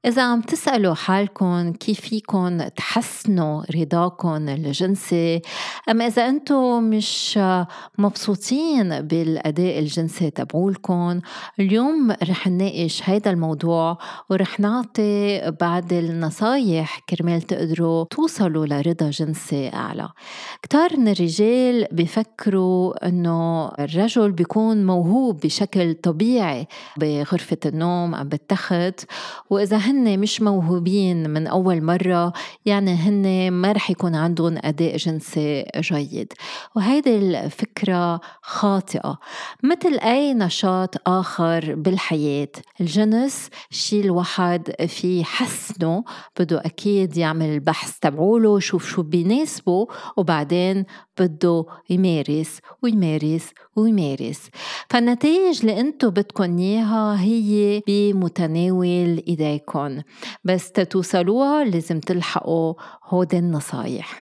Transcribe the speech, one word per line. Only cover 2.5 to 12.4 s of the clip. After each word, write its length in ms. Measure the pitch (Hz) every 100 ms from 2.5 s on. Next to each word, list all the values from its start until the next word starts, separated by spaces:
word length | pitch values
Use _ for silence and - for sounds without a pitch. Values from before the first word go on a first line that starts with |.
| 170 - -
تحسنوا 880 | - 226 233 - - 185 151 151 - 160
رضاكن 760 | 151 170 180 175 175 156 151
الجنسي، 920 | 139 151 143 185 196 - 175 165 165 165 - - - -
أم 120 | 226
إذا 280 | 233 226 240
أنتو 500 | 285 294 277 254 233
مش 600 | 226 214 208 - - 214 190 185 175 - - -
مبسوطين 1040 | 202 202 - 196 - 262 330 277 185 143
بالأداء 760 | 151 165 165 160 156 151 180 151
الجنسي 500 | 151 156 165 - 160
تبعولكن، 920 | 143 135 156 196 190 - 175 175 175 - - - -
اليوم 520 | 196 214 262 320 247
رح 360 | - 175 185